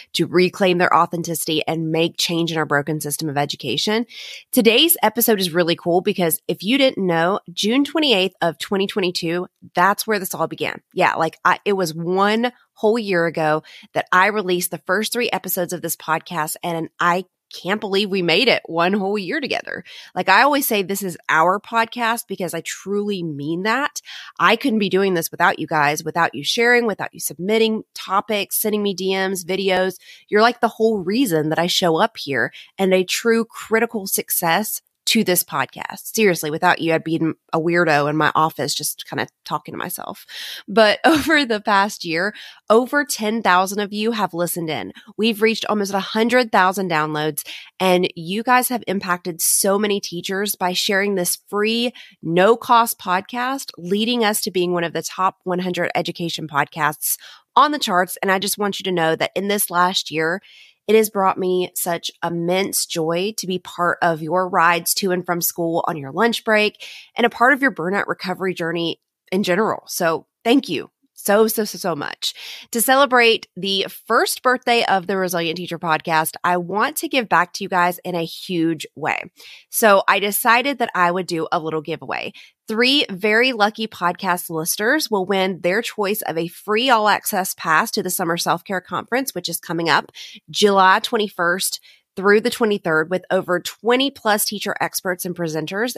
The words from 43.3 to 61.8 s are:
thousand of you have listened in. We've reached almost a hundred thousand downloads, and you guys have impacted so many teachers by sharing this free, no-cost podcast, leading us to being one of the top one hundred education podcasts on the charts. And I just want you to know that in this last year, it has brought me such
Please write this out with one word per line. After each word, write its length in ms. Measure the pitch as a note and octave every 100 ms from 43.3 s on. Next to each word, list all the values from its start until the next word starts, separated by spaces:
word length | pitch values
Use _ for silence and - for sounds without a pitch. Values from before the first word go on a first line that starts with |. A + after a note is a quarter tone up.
| A3+
thousand 380 | G#3 F3+ F#3+ G3+
of 100 | G3+
you 220 | G#3 G#3+
have 220 | A3+ F#3
listened 340 | E3 F3 - E3
in. 240 | C#3 F#2 - - -
We've 240 | A3 G#3
reached 240 | A3 A3
almost 300 | - G#3+ G3
a 40 | G3
hundred 540 | G3 A3 A3+ B3 A#3
thousand 380 | G#3+ F#3 F#3+ F#3+
downloads, 520 | D#3+ D3+ D3+ D#3 D3 - - - -
and 320 | F#3 F3+ F3+ -
you 260 | E3 G3
guys 260 | A#3 B3+ B3+
have 160 | B3 -
impacted 540 | F#3+ F#3+ F3 F#3 E3+
so 380 | - - G3+ G3
many 200 | G#3 G3+
teachers 580 | - E3+ F3 F#3+ G3+ -
by 180 | F#3
sharing 400 | F3+ - G3 G3+
this 240 | G3 F3 - -
free, 460 | G3+ G#3+ A3+ A#3+ - - _
no-cost 760 | D#3+ E3+ F#3+ A#3 - A#3 A3+ -
podcast, 720 | - F3+ G3+ B3 B3 C#4 - -
leading 460 | F3 G3+ A3+ B3
us 180 | G#3+ G#3+
to 80 | -
being 240 | F#3 F3
one 100 | F3
of 80 | E3+
the 80 | D#3
top 380 | E3+ - F#3 -
one 160 | - F3+
hundred 300 | F3+ F3 F3
education 540 | - E3+ - E3+ - D#3
podcasts 680 | D3 D3+ - D3+ D3+ - - - - _ -
on 160 | D4
the 60 | D4
charts. 400 | C4 F3+ F#3 -
And 100 | G3
I 80 | F#3+
just 200 | G3 -
want 200 | G3+ G3
you 60 |
to 80 | G3
know 240 | F3+ D#3+ D#3+
that 140 | -
in 140 | - G3
this 220 | G#3 -
last 400 | F3 F3+ F#3+ -
year, 320 | D3+ D#3+ F#3 - - - _ -
it 100 | A3
has 140 | G#3+
brought 260 | G#3 F#3+ -
me 340 | F#3 F3+ F3+
such 360 | -